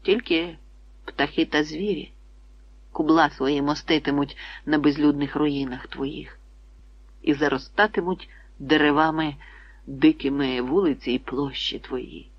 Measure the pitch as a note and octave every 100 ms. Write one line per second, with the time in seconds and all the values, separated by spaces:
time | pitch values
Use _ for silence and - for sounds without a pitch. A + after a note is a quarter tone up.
0 | - G#3+ - E3 A#3+ E4 - - - -
1 | - - C#3+ - E3 D3+ D3+ D#3 G#3 E3+
2 | - - - - - - - - - -
3 | D#3 D#3+ D3 - C3+ D3 C#3+ D3 - D#3
4 | D3+ C#3+ C#3+ - - - - D3+ D3 C#3+
5 | D3 C#3+ C#3+ D3 D3+ C#3 C3+ B2+ - -
6 | C#3 D#3 - - - - - - - -
7 | - - - C#3 D3 C3+ - - G#3+ -
8 | F3 F#3 - - - - C3+ D#3 D3+ C#3+
9 | D#3+ D#3 D#3 C#3+ - - - - - C3+
10 | D3+ D#3 C3+ C#3 C3+ B2+ B2 E3+ F3+ C3
11 | - C3 - C3 C#3+ C3 - - - B2+
12 | - E2+ -